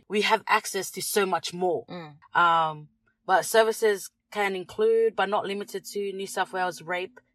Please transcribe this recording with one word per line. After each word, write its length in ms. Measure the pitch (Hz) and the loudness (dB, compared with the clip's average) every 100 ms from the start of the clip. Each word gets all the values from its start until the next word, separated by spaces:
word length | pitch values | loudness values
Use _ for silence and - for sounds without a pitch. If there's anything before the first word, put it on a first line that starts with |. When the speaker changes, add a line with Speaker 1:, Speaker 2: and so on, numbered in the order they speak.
| - | -6
Speaker 1:
We 140 | 208 | -2
have 220 | 196 214 - | 2 2 2
access 440 | 214 - 196 185 | 0 0 -6 -6
to 100 | 190 | -8
so 240 | - 214 190 | -2 0 2
much 260 | 170 - | 0 -4
more. 320 | 180 180 151 - | -2 -2 -2 -4
Speaker 2:
Mm. 480 | 175 156 147 _ - | -12 -14 -20 _ 2
Speaker 1:
Um, 500 | 175 165 160 151 151 _ _ _ - | 4 4 2 -4 -14 _ _ _ 0
but 180 | 185 156 | 2 4
services 680 | 226 226 220 220 202 - - _ | 4 4 4 0 0 -4 -18 _
can 260 | 208 202 190 | -4 -2 -4
include, 600 | 180 - 220 226 226 202 | -8 -2 2 4 2 2
but 120 | 190 | 0
not 160 | 208 - | 0 -2
limited 380 | 202 202 196 - | -6 -8 -10 -8
to, 280 | 202 202 | -6 -6
New 140 | 190 196 | -6 -6
South 260 | 196 185 | -4 -4
Wales 280 | 185 180 170 | -2 -4 -4
Rape 360 | 160 180 185 - _ | -6 -6 -8 -12 _